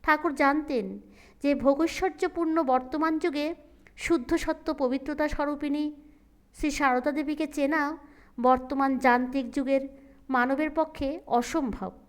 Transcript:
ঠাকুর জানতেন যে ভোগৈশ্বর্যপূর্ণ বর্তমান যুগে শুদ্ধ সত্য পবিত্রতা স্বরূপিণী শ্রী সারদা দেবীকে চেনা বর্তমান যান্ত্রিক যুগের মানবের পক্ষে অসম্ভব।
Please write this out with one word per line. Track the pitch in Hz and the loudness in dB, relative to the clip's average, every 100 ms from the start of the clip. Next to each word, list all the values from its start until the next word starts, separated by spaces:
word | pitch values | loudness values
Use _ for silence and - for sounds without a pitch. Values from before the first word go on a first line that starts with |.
ঠাকুর | - 302 330 277 | 2 2 2 2
জানতেন | 277 294 302 262 196 202 - - - - | 4 4 0 -2 -2 -10 -16 -20 -20 -4
যে | 285 269 | 0 2
ভোগৈশ্বর্যপূর্ণ | 262 277 330 - 381 - 359 339 320 320 | 2 4 0 0 -4 -2 -4 0 0 0
বর্তমান | 269 254 254 311 320 320 | 2 0 0 -2 0 0
যুগে | 349 285 294 339 - - - - | -2 -2 -4 -6 -16 -20 -20 -12
শুদ্ধ | - 330 240 330 | 0 0 2 -2
সত্য | 320 311 330 | 0 -4 -6
পবিত্রতা | 302 262 269 277 294 302 | -2 0 -2 -4 -2 -2
স্বরূপিণী | - 294 285 294 294 302 294 - - _ _ _ | 0 -2 -2 -4 -2 -4 -6 -20 -20 _ _ _
শ্রী | - 302 | -4 -4
সারদা | 294 277 247 269 | 2 2 2 0
দেবীকে | 285 294 302 302 | -2 -4 -4 -4
চেনা | 302 277 311 285 320 - - - - | 0 0 0 -2 -4 -14 -20 -18 0
বর্তমান | 247 254 254 269 269 262 | 2 2 0 0 0 4
যান্ত্রিক | 262 240 254 277 233 | 4 4 2 -4 -4
যুগের | - 262 269 269 - - - - | -4 0 0 -2 -14 -20 -20 -2
মানবের | 254 254 277 302 | 0 2 0 0
পক্ষে | 311 311 - 269 330 - | 0 -2 -2 -6 -6 0
অসম্ভব। | 240 240 330 262 - 185 - | 0 2 -2 -2 -4 -8 -12